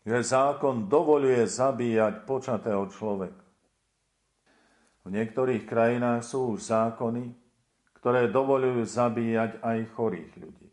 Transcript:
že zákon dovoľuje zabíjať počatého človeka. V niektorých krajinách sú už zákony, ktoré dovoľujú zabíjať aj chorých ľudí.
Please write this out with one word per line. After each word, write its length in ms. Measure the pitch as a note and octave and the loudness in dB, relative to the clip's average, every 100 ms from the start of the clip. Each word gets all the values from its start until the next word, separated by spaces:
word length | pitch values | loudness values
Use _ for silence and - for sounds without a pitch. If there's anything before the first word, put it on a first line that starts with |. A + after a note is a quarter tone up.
že 160 | G#2+ A#2+ A2+ | 0 -2 2
zákon 640 | C3 C#3 C#3+ C#3 A#2+ G2 | 2 2 2 -2 -2 2
dovoľuje 560 | D3 D#3+ D3 C3+ B2 G#2+ | 2 4 4 4 4 2
zabíjať 800 | A2+ C3+ A#2 A#2+ A2 G#2+ G#2 - | 2 0 0 0 2 2 0 -6
počatého 640 | C3+ C3 A2 A#2 G2+ G2 | -6 -2 -4 -2 -2 -4
človeka. 560 | - G#2+ G2+ F2+ - _ _ _ _ _ _ _ _ _ _ _ _ _ _ _ _ F#2 | -6 -6 -4 -6 -12 _ _ _ _ _ _ _ _ _ _ _ _ _ _ _ _ -8
V 80 | G2+ | -4
niektorých 480 | A2 C3 C3 A2+ | -4 0 0 -2
krajinách 560 | G#2+ A#2 A#2 A#2+ A#2+ A#2+ A#2 | 0 2 2 2 0 -2 -2
sú 320 | C3+ B2+ G2+ | -4 -4 -4
už 80 | - | -2
zákony, 640 | A2 A2+ A2+ A#2 A#2 B2 - _ _ _ _ _ _ | 0 0 -2 -4 -4 -8 -16 _ _ _ _ _ _
ktoré 320 | B2 B2 A#2+ | 0 2 4
dovoľujú 560 | B2 C3+ C3+ B2+ B2 | 2 2 2 2 0
zabíjať 800 | A2 A#2+ A#2+ A2+ A#2 A2+ A2+ - | -2 0 0 0 0 0 0 -4
aj 320 | A#2 A2+ A2+ - | -4 -4 -4 -4
chorých 360 | A2 F2 D#2 - | -4 -4 -12 -18
ľudí. 320 | D#2 - - | -20 -20 -20